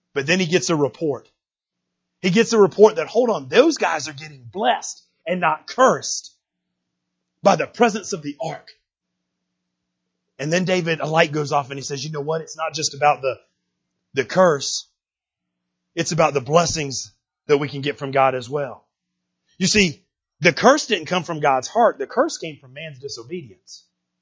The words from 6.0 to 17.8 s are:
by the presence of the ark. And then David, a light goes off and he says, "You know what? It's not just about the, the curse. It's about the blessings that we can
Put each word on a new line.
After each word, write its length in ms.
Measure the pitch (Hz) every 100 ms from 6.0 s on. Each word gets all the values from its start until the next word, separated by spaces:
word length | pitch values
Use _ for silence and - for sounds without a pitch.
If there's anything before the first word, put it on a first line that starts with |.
| - - - _ _ _ _ _ _ _ _ _ _ _
by 120 | 196
the 120 | 165 143
presence 460 | - 233 208 -
of 100 | 175
the 140 | 143 143
ark. 280 | 160 143 - _ _ _ _ _ _ _ _ _ _ _ _ _ _ _ _ -
And 140 | 147
then 120 | 180
David, 360 | 180 185 165 160
a 60 | 151
light 240 | 160 165
goes 220 | 151 143
off 180 | 147 131
and 80 | 139
he 40 |
says, 220 | 131 139
"You 60 | 156
know 100 | 147
what? 220 | 147 165
It's 140 | 156 156
not 180 | 160
just 180 | 151 147
about 300 | 139 147 131
the, 140 | 131 113 _ _ _ _ _ _ _
the 120 | 131
curse. 640 | 117 180 180 139 - - - _ _ _ _ _ _ _ _ _ _
It's 180 | 170 160
about 220 | 170 156
the 60 | 143
blessings 720 | 123 165 170 160 139 123 - _ _ _ -
that 120 | 143
we 100 | 143
can 140 | 143